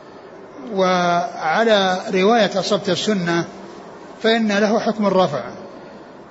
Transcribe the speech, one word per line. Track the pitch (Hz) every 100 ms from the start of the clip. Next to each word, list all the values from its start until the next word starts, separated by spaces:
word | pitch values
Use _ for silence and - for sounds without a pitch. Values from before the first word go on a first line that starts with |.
| - - - - - - 254
وعلى | 196 185 180 175 175 175 - 160 175 233 208 190 185 214
رواية | 190 196 233 190 196
"أصبت | 175 202 196
السنة" | 170 - 208 170 170 160 - - - - - - -
فإن | 220 226 220
له | 202 208 220
حكم | 233 220 202
الرفع، | 185 175 139 117 - - - - - - - -